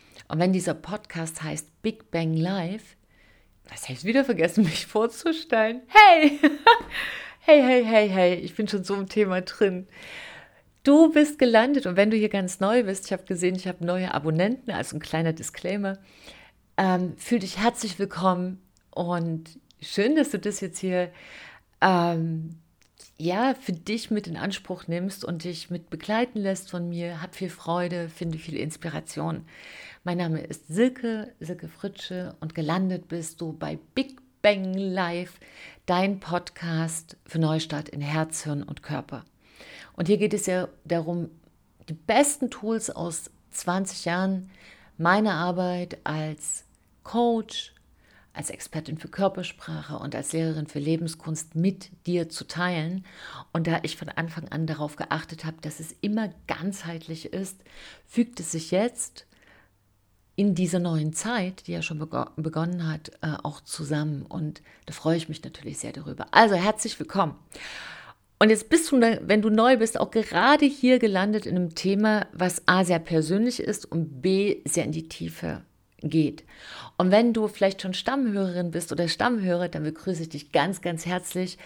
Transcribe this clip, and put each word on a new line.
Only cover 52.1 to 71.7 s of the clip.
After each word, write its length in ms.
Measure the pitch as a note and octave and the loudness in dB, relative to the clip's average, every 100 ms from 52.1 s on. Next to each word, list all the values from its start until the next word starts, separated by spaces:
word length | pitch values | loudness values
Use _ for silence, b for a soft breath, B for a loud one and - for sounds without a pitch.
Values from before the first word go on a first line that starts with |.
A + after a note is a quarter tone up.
| F3 D#3+ | -2 -4
zu 160 | - - | -8 -12
teilen. 580 | E3+ F3+ E3+ D#3+ F#3+ F#3 B B B B | -4 -2 -2 -4 -6 -10 B B B B
Und 140 | E3 E3 | -2 0
da 120 | E3 | 0
ich 120 | D#3+ - | -2 -8
von 140 | D#3 | -10
Anfang 380 | - E3 D#3+ - | -8 -8 -8 -8
an 160 | D3+ D#3+ | -4 -4
darauf 300 | D3+ D3 - | -4 -6 -8
geachtet 500 | E3+ D#3 - D#3+ D#3+ | -6 -6 -6 -12 -12
habe, 120 | D#3+ | -12
dass 180 | D3+ - | -14 -12
es 160 | D#3+ - | -16 -8
immer 280 | G#3 G#3+ G#3+ - - | -4 -2 -4 -8 -8
ganzheitlich 840 | - F3 G3 E3+ E3 D#3+ D#3+ - | -6 -6 -8 -10 -10 -10 -12 -8
ist, 280 | F#3 F#3+ - B B B B _ | -8 -8 -12 B B B B _
fügt 320 | A3+ A3+ - | 0 0 -2
es 120 | D#3+ | -8
sich 200 | E3 D#3+ | -6 -2
jetzt 560 | F#3 A#3+ - - - - b b b b _ _ _ _ _ _ - | 0 0 -2 -12 -12 -20 b b b b _ _ _ _ _ _ -2
in 200 | G3+ F3 | 0 2
dieser 240 | F3+ F#3 | 0 0
neuen 340 | F3 D#3+ D#3 | 0 0 -2
Zeit, 540 | D#3+ G#3+ A#3+ F#3 F#3 - | -4 -4 -2 -4 -6 -10
die 60 | |
ja 100 | E3+ | -8
schon 160 | D#3 D#3 | -6 -8
bego-, 320 | D#3 B2+ B2 - | -6 -6 -6 -6
begonnen 540 | D#3+ D#3 E3+ F3+ D#3+ | -6 -2 -4 -4 -4
hat, 200 | D3+ - - | -6 -10 -10
äh, 140 | D3+ D3+ | -6 -6
auch 180 | C#3+ C#3+ | -8 -12
zusammen. 600 | - - C#3+ D3+ D3+ C#3+ | -14 -10 -4 -2 -2 -6
Und 400 | - - D3+ - b b - | -8 -8 -8 -8 b b -18
da 60 | |
freue 240 | - D#3 E3 | -6 0 0
ich 120 | E3 | -2
mich 140 | D3+ | -12
natürlich 340 | - - - - | -12 -14 -12 -10
sehr 160 | - | -10
darüber. 340 | - D3 - - | -10 -12 -10 4
Also 240 | - A3+ F#3 | 6 8 6
herzlich 440 | G3 G#3+ A3 - | 2 0 -4 -6
willkommen. 360 | - G3 D#3+ - _ B B B B B B B _ - | -6 0 -2 -2 _ B B B B B B B _ 4
Und 100 | G#3+ | 6
jetzt 180 | A3 - | 6 4
bist 240 | E4 E4 | 2 4
du, 60 | C4 | 4
ne-, 240 | A#3 A3+ | 4 2
wenn 200 | - G#3+ | 2 2
du 60 | G#3+ | 4
neu 280 | G#3+ A#3+ B3+ | 6 6 6
bist, 220 | A3 - | 2 0
auch 120 | - | 0
gerade 540 | A3+ G#3+ E3+ A#3 D4+ C#4+ | 0 0 2 4 6 4
hier 320 | C#4+ B3 B3+ | 4 4 6
gelandet 460 | A3 F#3+ G#3 G#3+ - | 4 2 2 0 -2
in 100 | F3+ | -2
einem 200 | F3 | -2